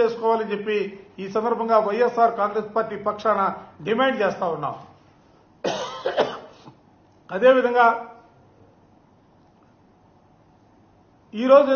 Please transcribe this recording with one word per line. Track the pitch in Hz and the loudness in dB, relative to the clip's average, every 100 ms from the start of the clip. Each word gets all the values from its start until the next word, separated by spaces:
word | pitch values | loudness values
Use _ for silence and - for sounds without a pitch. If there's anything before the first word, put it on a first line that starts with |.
చేసుకోవాలని | 226 226 226 226 208 | 0 0 -2 -2 -2
చెప్పి | 202 214 208 190 - - - | -6 -4 -4 -4 -10 -18 -14
ఈ | 190 | -6
సందర్భంగా | 220 233 220 226 220 196 | -4 -2 -2 2 2 2
వైఎస్ఆర్ | 220 240 240 233 196 | 0 0 2 2 2
కాంగ్రెస్ | 208 214 208 | -4 -4 -4
పార్టీ | 226 220 202 202 | -6 -6 -6 -6
పక్షాన | 208 220 202 190 - - - 160 | -4 -2 0 -2 -6 -14 -12 -4
డిమాండ్ | 226 262 220 | 0 0 0
చేస్తా | 190 - 180 151 | -2 -2 -6 -6
ఉన్నాం. | 139 117 - _ _ _ _ _ _ _ - - - - - - - - - - - - _ _ _ _ - | -8 -10 -16 _ _ _ _ _ _ _ -8 -8 -10 -8 -6 -4 -4 -6 -18 -20 -20 -20 _ _ _ _ -10
అదేవిధంగా | 185 247 262 240 247 233 226 - - _ _ _ _ _ _ _ _ _ _ _ _ _ _ _ _ _ _ _ _ _ _ _ _ _ _ _ _ _ _ _ | 2 4 6 4 4 4 2 -6 -20 _ _ _ _ _ _ _ _ _ _ _ _ _ _ _ _ _ _ _ _ _ _ _ _ _ _ _ _ _ _ _
ఈరోజు | 214 262 277 269 | -4 6 6 6